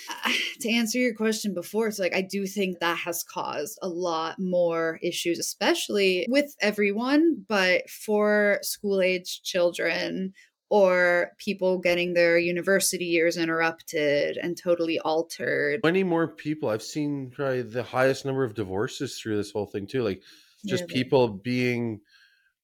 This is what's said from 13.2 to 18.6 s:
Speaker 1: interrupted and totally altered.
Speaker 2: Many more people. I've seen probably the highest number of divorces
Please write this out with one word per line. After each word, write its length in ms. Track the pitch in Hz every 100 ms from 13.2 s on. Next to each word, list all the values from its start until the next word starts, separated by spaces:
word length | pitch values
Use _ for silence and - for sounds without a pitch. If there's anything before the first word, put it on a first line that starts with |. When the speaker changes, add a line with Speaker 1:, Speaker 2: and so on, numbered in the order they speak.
| 170 170
Speaker 1:
interrupted 960 | 165 165 165 165 - 160 147 143 156 -
and 180 | 175 165
totally 400 | 175 170 165 160
altered. 800 | 156 156 165 - 135 139 143 143
Speaker 2:
Many 220 | 156 190
more 240 | 185 165 160
people. 400 | - 151 156 127
I've 140 | 110
seen 480 | - 156 147 143 127
probably 320 | 135 139 127
the 200 | 110 120
highest 420 | 117 127 131 135 139
number 180 | 135
of 80 | 127
divorces 640 | 107